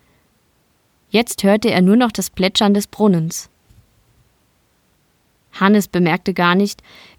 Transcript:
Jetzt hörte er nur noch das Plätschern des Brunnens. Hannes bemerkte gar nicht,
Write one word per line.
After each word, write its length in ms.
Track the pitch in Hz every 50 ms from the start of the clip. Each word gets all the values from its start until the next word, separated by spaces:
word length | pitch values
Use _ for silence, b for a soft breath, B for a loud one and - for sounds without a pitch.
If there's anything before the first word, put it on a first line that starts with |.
| _ _ _ _ _ _ _ _ _ _ _ _ _ _ _ _ _ _ _ _ _ _
Jetzt 340 | - 202 247 - - - -
hörte 260 | 196 202 214 - 226
er 120 | - 180 180
nur 140 | 185 208
noch 140 | 247 254 226
das 200 | - - 180 -
Plätschern 440 | - - 185 190 - - 208 202 202
des 140 | 208 202 -
Brunnens. 600 | - - 208 208 180 170 160 165 160 - - - _ _ _ _ _ - _ _ _ _ _ _ _ _ _ _ _ _ _ _ _ _ _ _ _ _ _ _ _ _ _ _ _ _ _ _ _ _ _ _ -
Hannes 340 | - 190 196 208 208 190
bemerkte 480 | - - 180 180 160 165 185 - 202 180
gar 220 | 180 175 175 175
nicht, 260 | 190 202 202 - - B B B B B B B